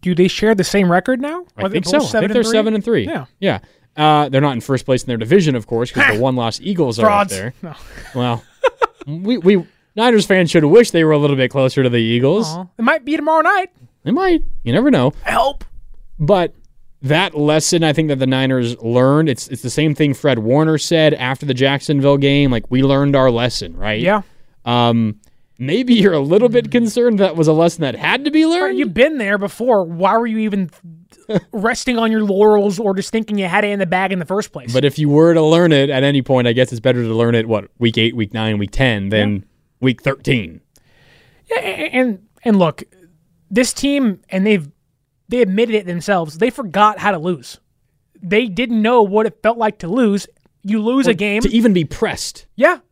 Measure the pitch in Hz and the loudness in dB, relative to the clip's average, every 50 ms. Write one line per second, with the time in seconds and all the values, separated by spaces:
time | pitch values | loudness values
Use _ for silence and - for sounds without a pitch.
0 | - 180 180 160 180 190 - - 214 214 226 196 180 - - 202 190 180 170 185 | -2 -2 2 2 2 0 0 0 2 2 2 2 0 0 0 2 2 4 2 2
1 | 185 - 254 240 269 294 320 359 359 _ _ - 196 190 208 226 - 170 - 294 | 2 0 -2 -2 -2 -6 -8 -10 -12 _ _ -6 -6 -4 -2 -4 -2 0 0 0
2 | 269 220 - 226 190 196 214 240 220 220 226 214 214 220 220 214 202 233 233 160 | 0 0 0 -2 -2 0 0 0 0 2 0 0 0 0 -2 -4 -2 0 -2 -2
3 | 104 285 339 202 131 _ _ _ 190 196 123 90 - _ _ _ _ _ _ 156 | -2 -2 -6 -8 -10 _ _ _ -4 -4 -4 -4 -8 _ _ _ _ _ _ 0
4 | 151 151 151 151 147 139 135 135 147 147 131 117 - - 139 123 - - 131 123 | 2 4 4 4 2 2 0 2 2 2 -2 -4 -4 -2 -4 -4 0 -2 -2 -2
5 | - - 120 117 117 110 160 202 175 151 131 120 104 - 120 113 123 127 - - | -2 -4 -6 -6 0 2 2 4 4 2 -2 -2 -4 -4 -4 -4 -4 -4 -2 0
6 | 285 269 104 107 123 135 127 127 117 113 104 - - 185 202 175 156 127 110 113 | 0 0 0 0 0 0 0 0 -2 -4 -6 -6 -6 -6 -2 -2 -2 -2 0 2
7 | 113 110 104 101 101 92 98 95 98 120 - - - 170 143 - - - - - | 2 2 4 2 0 -2 -4 -8 -8 -10 -10 -12 -16 -16 -16 -18 -20 -20 -20 -20
8 | - - - 131 123 123 117 113 - _ _ _ - 508 - _ 494 - _ _ | -20 -10 -6 -4 -2 -2 -4 -6 -8 _ _ _ -2 -2 0 _ -6 -6 _ _
9 | - 143 151 165 185 208 254 214 160 185 208 185 165 - _ _ _ _ _ 208 | -14 -12 -10 -8 -2 -2 -2 2 4 4 4 4 2 -4 _ _ _ _ _ 0
10 | 226 247 240 214 202 - 196 185 180 156 - 175 151 143 170 233 240 - - 170 | 2 4 4 4 4 4 2 2 2 4 4 2 4 6 6 6 6 6 2 0
11 | 160 156 156 147 147 147 139 135 131 123 - 143 131 131 - 143 131 127 120 120 | 2 4 2 2 2 0 0 0 -2 -2 0 0 0 0 2 0 0 2 2 0
12 | 113 110 117 120 123 135 170 208 226 156 160 175 185 175 _ - 226 254 311 311 | 0 0 0 2 2 2 2 2 -2 -4 -6 -8 -12 -14 _ -4 -2 0 0 -2
13 | 247 269 302 320 294 311 320 320 311 349 403 392 381 370 _ _ - _ _ _ | -2 -4 -4 -4 -2 0 0 2 2 2 0 0 -2 -6 _ _ -20 _ _ _
14 | _ - 240 320 381 381 349 311 - - - - - 117 117 175 247 294 254 156 | _ -4 -2 0 2 2 2 0 0 -2 -4 -4 -4 -2 0 2 2 2 2 4
15 | 123 135 - - - - - - 240 269 - - - - - - - - - - | 2 0 -2 -4 -8 -4 -2 0 0 -2 -2 -6 -14 -16 -18 -20 -20 -18 -20 -20
16 | - - - - 151 143 202 185 175 - - - - - _ - - - - _ | -20 -18 -8 -6 0 0 2 2 0 -2 -6 -14 -20 -20 _ -20 -20 -20 -20 _
17 | - 131 147 160 190 190 - 151 147 147 151 156 151 - 185 170 165 156 143 160 | -4 -2 0 0 0 -2 -2 -2 0 2 2 0 0 0 0 0 2 0 0 0
18 | 160 151 143 131 131 131 131 131 135 131 131 127 120 117 123 - 117 113 120 123 | 0 -2 -2 -2 0 0 0 0 0 0 0 0 -2 -4 -6 -6 -6 -2 2 2
19 | 127 131 143 151 160 156 131 - - - 139 123 - 127 - - 147 156 147 - | 4 4 4 2 2 0 -2 -4 -6 -12 -12 -8 -8 -6 -4 -2 0 0 0 0
20 | 156 143 131 - - 147 131 117 107 110 127 147 156 160 160 147 - - 175 160 | 0 0 0 0 0 0 0 0 0 0 2 2 2 2 0 -2 -2 0 0 2
21 | 156 151 151 - 123 127 135 - - 143 131 123 135 135 139 139 - - 156 139 | 4 2 2 0 -4 -6 -6 -6 -4 -6 -2 0 0 0 0 -2 -2 -2 -2 2
22 | 135 143 143 139 139 139 139 143 143 139 123 113 - - 123 127 135 135 139 139 | 4 2 2 4 2 2 2 2 2 2 0 -2 -4 -2 0 0 2 2 2 2
23 | 143 143 139 135 131 131 120 117 120 123 - - 104 87 82 82 95 107 107 107 | 2 2 2 4 4 2 2 2 -2 -2 -4 -6 -10 -10 -8 -6 -4 -4 -2 -2
24 | 135 180 208 208 190 - - - - - _ _ - 117 120 120 120 120 117 117 | 0 0 0 -2 -4 -8 -20 -20 -20 -20 _ _ -6 -2 0 2 2 2 2 0
25 | 113 107 104 - _ - _ _ _ _ _ _ 127 135 160 233 262 247 240 220 | 0 -2 -4 -8 _ -20 _ _ _ _ _ _ -6 -4 -2 -2 2 2 4 4
26 | 185 196 170 151 139 143 170 214 240 240 220 247 226 214 - 240 233 220 208 240 | 4 4 2 2 0 2 2 4 4 4 2 2 0 2 0 0 0 0 0 0
27 | 240 240 220 196 196 190 151 165 156 156 156 156 165 170 170 170 156 135 113 - | 2 2 2 2 0 0 2 2 2 2 4 4 2 2 0 -2 -4 -4 -4 -4
28 | - 156 208 262 277 302 294 311 320 320 339 349 381 381 381 370 285 220 160 214 | -2 -2 -2 0 -2 0 0 2 2 2 0 0 -2 -2 -2 -2 -4 -4 2 2
29 | 247 311 311 277 214 196 208 202 202 196 - - 226 254 240 202 180 165 170 165 | 2 2 2 -2 -2 -2 -2 -2 -2 -6 -6 -4 0 2 2 2 0 -2 -4 -2
30 | 185 190 202 226 233 233 220 220 220 214 196 202 185 156 _ _ _ 170 160 160 | 0 2 2 2 0 -2 -2 -2 -2 -2 -2 -4 -4 -6 _ _ _ -20 -20 -20
31 | 175 _ _ _ _ - 220 175 - _ - 220 185 226 247 - - 254 247 226 | -20 _ _ _ _ -4 -4 -4 -4 _ -8 -4 -2 -2 -4 -4 -4 -4 -2 -2
32 | 226 220 220 220 214 202 196 190 208 214 214 208 202 208 190 175 233 202 190 190 | 0 0 0 0 0 0 2 2 4 4 4 4 2 0 -2 -2 -2 -2 -2 -4
33 | 202 - - 226 220 - 208 202 190 180 170 208 208 208 202 202 190 165 180 185 | -6 -4 -4 -6 -4 -4 -4 -4 -4 -2 0 -2 0 0 -2 -4 -2 -2 -2 -2
34 | 190 190 196 185 165 - 190 202 202 - _ 151 127 117 120 131 135 143 - - | -2 -2 -4 -6 -6 -4 -4 -6 -6 -8 _ -16 -12 -2 -2 0 0 0 0 0
35 | 151 147 143 151 160 170 170 165 156 156 160 170 180 170 156 139 135 139 139 131 | 0 2 4 6 6 6 6 4 4 4 4 4 4 4 4 4 2 2 0 0
36 | 135 143 143 139 120 - 135 127 120 120 117 123 127 123 123 117 104 131 123 123 | 0 2 2 0 0 2 0 2 2 2 2 2 0 0 -2 -2 0 0 0 0
37 | 120 113 113 113 117 117 117 117 110 113 110 104 101 - _ _ 120 117 113 117 | -2 -2 0 0 2 2 2 0 0 0 -2 -4 -4 -8 _ _ -2 0 2 2
38 | 110 117 113 120 110 101 - 113 110 110 107 104 104 98 - - 135 127 113 101 | 0 0 0 -2 -6 -6 -4 -4 -4 -2 -2 -2 -4 -4 -2 0 0 0 0 -2
39 | 98 98 104 107 104 107 104 98 - _ _ _ _ _ _ _ 127 131 120 - | -2 -2 0 0 0 0 -2 -4 -8 _ _ _ _ _ _ _ -2 -2 -2 -2
40 | _ 143 135 - _ - 139 120 98 80 - 82 _ _ _ _ _ _ _ _ | _ -6 -6 -4 _ -4 -4 -2 -4 -8 -16 -20 _ _ _ _ _ _ _ _
41 | _ _ _ _ _ _ _ _ _ _ 453 480 - - - - 302 311 - 254 | _ _ _ _ _ _ _ _ _ _ -6 -6 -6 -6 -8 -8 -8 -6 -2 -2
42 | 254 247 202 185 _ _ _ _ _ 247 214 196 180 160 143 - - _ _ 185 | -2 -2 -2 -6 _ _ _ _ _ 0 2 2 2 0 -2 -6 -16 _ _ _
43 | 180 _ _ _ _ _ _ _ _ _ 196 220 254 240 - - - 277 285 285 | _ _ _ _ _ _ _ _ _ _ 0 0 0 0 -2 -4 -2 -2 0 0
44 | 269 220 190 - _ _ - 190 190 214 214 190 151 143 _ _ _ _ _ _ | 0 -2 -2 -4 _ _ -4 -2 0 2 0 0 -2 -8 _ _ _ _ _ _
45 | _ _ _ _ _ _ 240 247 233 190 185 208 233 233 220 214 196 180 175 175 | _ _ _ _ _ _ 0 0 0 0 2 -2 0 0 -2 -4 -4 -4 -8 -8
46 | 151 - 202 180 165 156 143 165 220 254 - - 254 190 143 190 208 214 208 196 | -2 -2 -2 -2 -2 -6 -4 -2 -2 -2 -2 -6 -12 -6 0 2 2 2 2 0
47 | - 208 196 165 151 180 180 135 120 - - _ _ _ _ _ _ _ _ _ | -2 -2 -2 -2 -4 -4 -6 -6 -8 -18 -20 _ _ _ _ _ _ _ _ _
48 | _ _ _ _ - 175 196 214 254 233 180 175 247 233 240 220 208 220 247 247 | _ _ _ _ -8 -2 0 0 0 -2 -4 -4 -4 -2 -2 0 0 2 4 4
49 | 220 190 196 214 220 226 - _ - 214 240 233 226 220 214 _ - 165 185 262 | 2 2 2 0 0 -2 -4 _ -2 -2 -2 0 -2 -4 -4 _ -8 -4 -2 0
50 | 247 208 196 202 - - _ _ _ _ _ _ _ 196 214 220 208 226 247 269 | 2 2 0 -2 -4 -10 _ _ _ _ _ _ _ -4 -4 -2 -2 0 0 0
51 | 269 262 220 156 202 208 202 208 - 202 - 226 220 240 196 180 160 - - - | 0 0 -2 -2 -4 -4 -4 -2 -2 0 0 2 2 2 2 2 -2 -4 -4 -6
52 | 226 196 127 - - - - - - _ _ - 247 320 359 277 _ _ | -6 -6 -4 -8 -10 -12 -14 -16 -20 _ _ 0 0 0 0 0 _ _